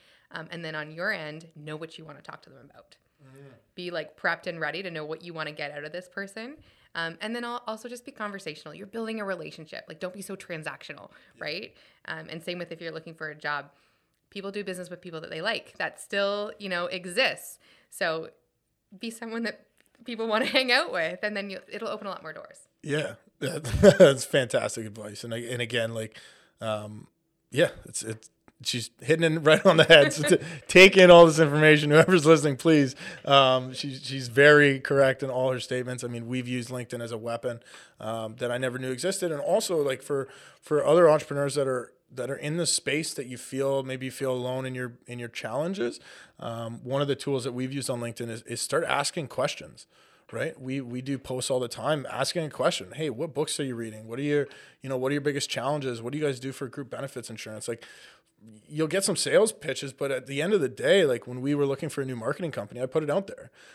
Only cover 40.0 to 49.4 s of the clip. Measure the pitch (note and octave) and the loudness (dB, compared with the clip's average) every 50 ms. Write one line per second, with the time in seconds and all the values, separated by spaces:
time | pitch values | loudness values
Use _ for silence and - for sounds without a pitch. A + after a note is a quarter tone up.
40 | - - D3 C3+ C3 - - - - - - _ _ - D3+ D3 C#3+ C#3 D3+ F3+ | -6 -6 -6 -6 -6 -6 -12 -20 -20 -20 -20 _ _ -2 0 0 2 4 6 8
41 | F3 D#3 D3+ D3+ D3 - C#3+ C#3+ C#3+ C#3 C3 D3 C#3 C3 C3 B2 A#2+ - - _ | 8 8 8 6 2 -2 -4 -2 -2 -2 -2 -2 -2 0 -2 -4 -4 -8 -14 _
42 | _ _ - B2+ A#2+ A#2+ C#3 - - D3 D3+ F3 E3+ - - - - D3 C3+ D3+ | _ _ -10 -8 -8 -6 -6 -6 -6 -4 -4 -2 -2 -2 -2 -2 -2 -2 -2 -2
43 | D#3+ - - - C3+ B2 B2+ A#2 - - - C3 C3+ C#3 C#3 C#3 C3 C3 C3 C3 | -4 -6 -8 -10 -10 -10 -12 -14 -12 -8 -6 -2 -2 0 0 0 -2 -4 -6 -8
44 | C3 C3 A#2+ - C#3 C3 B2+ B2+ B2 B2+ B2+ C3 C3 C3 B2+ B2+ B2+ B2 A#2+ - | -8 -10 -8 -6 -4 -2 -2 -2 -4 -4 -4 -6 -6 -6 -6 -8 -8 -8 -10 -14
45 | _ - B2 A#2+ A#2+ A2+ - - - A2 A2 C3+ D#3 F3 G3 G3 A#3 A#3+ D4 - | _ -14 -12 -10 -10 -10 -10 -10 -10 -6 -4 -4 -4 -4 -4 -4 -4 -4 -6 -8
46 | - - - - - - _ - - A#2 A#2 A2+ A#2 A2+ A#2 A2+ A#2 B2 C3 C#3 | -14 -20 -20 -20 -20 -20 _ -14 -10 -10 -8 -8 -8 -10 -10 -12 -8 -4 -2 -2
47 | D3 C#3+ C#3 - - C#3+ C#3 C3 A#2 C3+ B2 B2 B2+ C3 C3+ C#3+ B2+ B2+ B2+ A#2+ | 0 -2 -2 -4 -4 -4 -4 -4 -4 -6 -6 -6 -6 -6 -6 -6 -6 -6 -6 -6
48 | A#2+ A#2 A2+ - A#2+ A#2 A2+ A2+ - - A#2 G#2+ - - - D#3 E3+ B2+ C3 C#3 | -6 -8 -8 -8 -8 -8 -10 -10 -10 -10 -8 -8 -6 -4 -2 -2 -2 0 0 -2
49 | C#3 - - F3+ D3 B2 - - | -2 -2 -4 -6 -8 -6 -4 -2